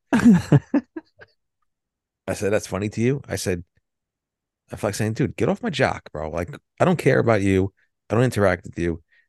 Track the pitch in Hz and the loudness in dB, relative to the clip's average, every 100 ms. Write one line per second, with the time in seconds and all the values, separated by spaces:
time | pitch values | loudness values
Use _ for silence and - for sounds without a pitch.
0 | _ 233 226 180 - - - 302 - - | _ 2 6 6 6 4 4 -4 -4 -14
1 | - _ - _ _ _ _ _ _ _ | -18 _ -20 _ _ _ _ _ _ _
2 | _ _ - 92 98 104 - 92 107 104 | _ _ -8 -4 0 -2 -2 -4 -4 -2
3 | 117 143 - 98 - 90 87 _ _ _ | -2 -2 -4 -6 -4 -4 -6 _ _ _
4 | _ _ _ _ _ _ _ - 107 101 | _ _ _ _ _ _ _ -6 -6 -4
5 | 107 110 120 - 143 196 240 135 117 - | -4 -2 -4 -2 -4 -2 -6 -2 -2 -2
6 | - 76 78 82 87 143 _ _ 147 170 | -10 -10 -8 -6 -8 -10 _ _ 0 2
7 | 147 131 117 110 98 95 98 - _ _ | 2 2 2 2 2 2 0 -4 _ _
8 | _ 107 127 110 98 90 - - 85 82 | _ 0 0 2 0 0 -6 -6 -4 -4
9 | - _ | -10 _